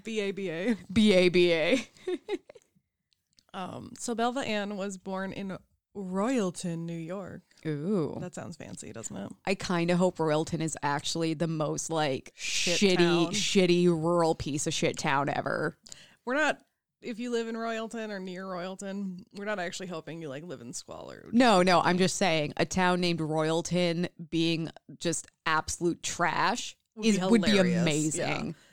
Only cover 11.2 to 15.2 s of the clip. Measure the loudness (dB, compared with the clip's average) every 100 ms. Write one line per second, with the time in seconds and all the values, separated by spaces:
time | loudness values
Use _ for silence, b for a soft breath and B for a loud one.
11.2 | -2 -2 -2 -2 -2 -4 -4 0 0 -2
12.2 | -6 -10 -4 -2 0 4 4 6 6 4
13.2 | 2 0 0 4 6 6 4 4 2 4
14.2 | 4 2 -2 -4 -2 0 0 0 0 0